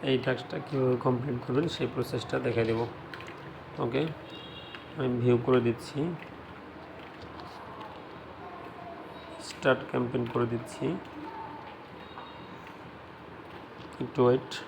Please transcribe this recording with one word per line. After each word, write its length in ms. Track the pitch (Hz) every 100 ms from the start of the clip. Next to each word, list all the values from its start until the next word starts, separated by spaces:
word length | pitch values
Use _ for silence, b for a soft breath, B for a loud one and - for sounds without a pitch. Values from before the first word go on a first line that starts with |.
| 135
এই 80 | 131 123
টাস্কটা 320 | 127 - 156 139
কীভাবে 300 | 139 127 123 131
কমপ্লিট 320 | 123 131 123 -
করবেন, 200 | 131 165 -
সেই 120 | 123
প্রসেসটা 420 | - 123 - - 131 127
দেখাই 200 | 113 113
দেব। 100 | 113 117 - - - - - - - - -
ওকে, 180 | 127 127 160 156 - - - - - - - -
আমি 120 | 131 123
ভিউ 140 | 123 120 127
করে 140 | 127 120
দিচ্ছি, 320 | 113 - 147 160 165 - - - - - - - - - - - - - - - - - - - - - - 698 698 679 - 698 - - - - - -
স্টার্ট 340 | - 139 127 -
ক্যাম্পেইন 320 | 127 123 123 117
করে 120 | - 120
দিচ্ছি, 320 | 117 - - 135 185 - - - - - - - - - - - - - - - - - - - - - - - - - - - - - -
একটু 160 | 127 - 123
ওয়েট। 240 | 131 - -